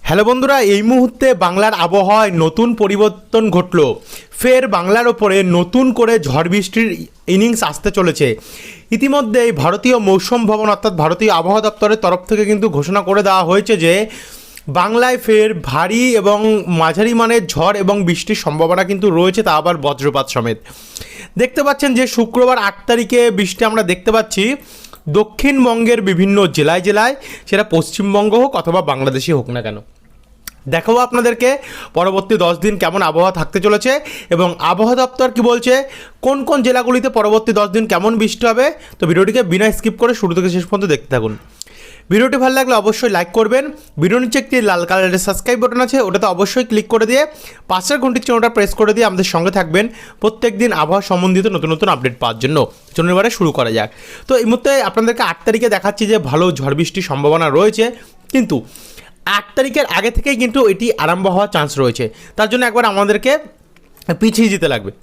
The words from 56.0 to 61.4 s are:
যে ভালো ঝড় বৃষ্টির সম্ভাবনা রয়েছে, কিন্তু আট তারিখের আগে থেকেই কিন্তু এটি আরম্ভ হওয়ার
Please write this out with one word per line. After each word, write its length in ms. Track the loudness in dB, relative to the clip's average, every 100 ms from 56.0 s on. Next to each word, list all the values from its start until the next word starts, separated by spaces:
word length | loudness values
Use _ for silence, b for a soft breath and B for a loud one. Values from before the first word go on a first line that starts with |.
| 0
যে 40 | 0 0
ভালো 140 | 0 0 0
ঝড় 160 | -4 -2
বৃষ্টির 260 | -4 -4 -6
সম্ভাবনা 360 | -2 0 0 0 2
রয়েছে, 260 | 2 2 -4 -4 B B -4
কিন্তু 260 | -2 -2 -4 -6 B B B B -14 -4 -4
আট 80 | -4 -4
তারিখের 300 | -2 -2 -2 -2
আগে 120 | -2 -2
থেকেই 200 | -2 -2
কিন্তু 180 | 0 2 2
এটি 140 | 2 -2 -2
আরম্ভ 220 | 0 0 0
হওয়ার 160 | 0